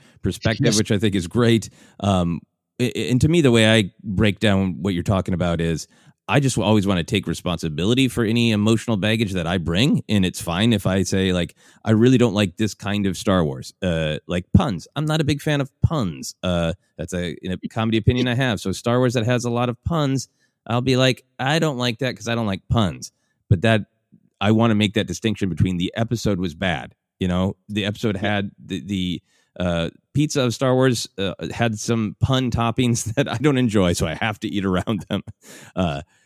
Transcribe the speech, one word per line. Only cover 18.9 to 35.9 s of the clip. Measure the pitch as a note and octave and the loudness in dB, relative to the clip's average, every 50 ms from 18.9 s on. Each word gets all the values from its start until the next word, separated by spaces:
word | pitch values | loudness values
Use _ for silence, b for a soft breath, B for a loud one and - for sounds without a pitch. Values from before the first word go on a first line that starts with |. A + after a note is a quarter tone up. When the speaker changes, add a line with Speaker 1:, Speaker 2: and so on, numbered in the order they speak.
| A#2+ | 0
Speaker 1:
Wars | B2 B2+ B2 A#2 | 2 2 2 0
that | B2 A2 | 0 0
has | A#2 B2+ A#2+ A#2+ | 0 0 0 -2
a | B2 | -2
lot | A#2 A#2+ B2 B2 | -2 -2 -2 -2
of | A#2 - - | -4 -6 -6
puns, | - E3+ D#3+ D3 C#3 C#3 C3 - - _ _ _ _ _ _ - | -4 -2 -2 -2 -2 -2 -6 -8 -10 _ _ _ _ _ _ -8
I'll | - A#2 A#2+ | -4 -4 -2
be | B2 C3 B2+ | 0 0 2
like, | B2 C3 C3 B2+ - _ _ _ - | 2 2 2 0 -2 _ _ _ -6
"I | B2 C3+ D3+ E3 | -4 -2 0 0
don't | D#3+ D#3+ C#3 | 0 0 -2
like | A#2+ B2 B2 A2+ - | -2 -2 -4 -2 -2
that | C3+ B2 - | -4 -6 -6
'cause | - G#2+ | -6 -6
I | A2+ A#2 | -4 -4
don't | A#2 A#2 | -2 -2
like | G#2 G2 F#2 _ | -2 -4 -4 _
puns." | - - A#2+ G#2+ E2+ C#2 B1 - - _ _ _ _ _ _ _ | -2 0 2 2 0 -2 -6 -14 -18 _ _ _ _ _ _ _
But | - G#2 E2+ | 0 0 2
that, | D#2+ A2+ A2+ G#2+ G2 _ _ _ _ _ _ _ _ _ _ - | 4 2 2 2 0 _ _ _ _ _ _ _ _ _ _ -4
I | G2 G#2 | 0 2
wanna | A2 A2 A#2 A#2 A2 | 4 4 4 4 4
make | G#2 G#2+ G#2 - | 2 2 0 0
that | A2 G2 | -2 -4
distinction | F#2+ F2 - - A2+ G2+ - G#2 | -4 -6 -4 -4 -4 -4 -2 -4
between | F#2 E2 D2+ G2 F#2 F#2 | -4 0 0 0 0 0
the | F2 F2 - - | -2 -4 -4 -2
episode | G#2 A2+ A2+ B2 A2 - A2+ G2+ F2 | -4 -4 -4 -4 -4 -2 -2 -2 -2
was | F#2 F2 D2 | -4 -6 -6
bad. | E2+ F#2+ F#2 E2 B1+ B1 - _ _ _ _ _ - | -4 -4 -4 -4 -4 -6 -12 _ _ _ _ _ -6
You | F#2+ F2+ | -4 -2
know, | F2+ F2+ F#2 G2 - _ _ - | 0 0 0 -2 -4 _ _ -8
the | G#2 G#2 G2 | -6 -4 -4
episode | G#2 G#2 - - A2 G2+ | -4 -4 -4 -4 -4 -2
Speaker 2:
Yeah. | G2 | -2
Speaker 1:
had | - G2+ G#2 G2+ G2+ G2+ - _ - | -2 -2 -2 -2 -4 -6 -10 _ -12
the, | D2 F#2 F2 | -10 -10 -8
the, | B1+ F#2 G#2 F#2+ F2+ F2+ E2+ D2 _ _ _ _ _ _ _ - | -6 -6 -4 -4 -2 -4 -4 -6 _ _ _ _ _ _ _ -6
uh, | F2+ F2+ F2 E2+ E2 D2 - _ _ _ - | -4 -2 -2 -2 -4 -6 -8 _ _ _ -2
pizza | C3+ D3+ D3 - C#3+ | -2 -2 0 0 0
of | B2+ B2 A2 | 0 0 0
Star | - C3+ B2+ B2+ | 0 0 2 2
Wars, | B2+ C3 C3 B2 A2+ - - - | 4 4 2 2 0 -4 -10 -8
uh, | - G2 F#2 - - E2+ - | -6 -6 -6 -6 -6 -8 -8
had | - - A#2 A#2 G#2+ G#2 | -4 -2 -2 -2 -2 -4
some | - - A#2 A2+ A2 G2+ - - | -4 -2 -2 0 -2 -4 -4 -2
pun | - - C3+ C3 C3 A#2+ | 0 0 2 2 0 0
toppings | G#2+ - A#2 A#2 A#2 - B2+ A#2+ A#2+ - - | 0 0 0 0 0 0 0 0 0 -2 -2
<laughs> | G#2 A2 | -4 -2
that | - C#3+ - | -2 -2 -2
I | D#2+ | -2
don't | G#2 B2 D#3 C#3+ | 0 0 2 2
enjoy, | B2+ B2+ A#2 G2+ G#2+ F#2 F2 F2 | 2 2 2 2 4 4 4 2
so | - - | 0 -2
I | E2 D#2 | -4 -4
have | - G#2+ A2+ G#2+ - | -4 -4 -4 -4 -4
to | - G#2 | -6 -6
eat | - G2+ F#2+ | -4 -2 -2
around | G2 F#2 F2+ - - A2+ F2+ - - | 0 0 0 -2 -2 -4 -6 -4 -4
them. | G#2 F#2+ - - - _ B B B B B B B | -6 -6 -6 -10 -18 _ B B B B B B B
Uh, | - F#2 E2+ | -2 -2 -2